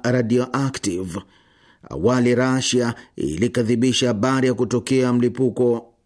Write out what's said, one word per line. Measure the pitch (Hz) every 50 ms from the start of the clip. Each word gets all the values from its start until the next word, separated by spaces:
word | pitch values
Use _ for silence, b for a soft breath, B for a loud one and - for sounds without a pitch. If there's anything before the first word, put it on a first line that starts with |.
| -
radioactive. | 120 123 127 117 107 120 123 123 123 - 131 139 135 131 - - 101 87 90 95 92 82 98 - b b b b b b b b b b b - -
Awali, | - 67 82 113 127 127 123 123 123
Russia | 117 127 131 131 131 123 - - 123 120 117 117 B B B B
ilikadhibisha | - - 71 78 82 107 123 123 131 117 107 123 113 123 131 120 - 139 123
habari | 117 101 98 131 135 131 131 131
ya | 123
kutokea | 107 123 104 123 120 117 - 135 131 127 127 123
mlipuko | 120 120 123 - - 131 123 - - 127 120 117 117 117 - _ _ _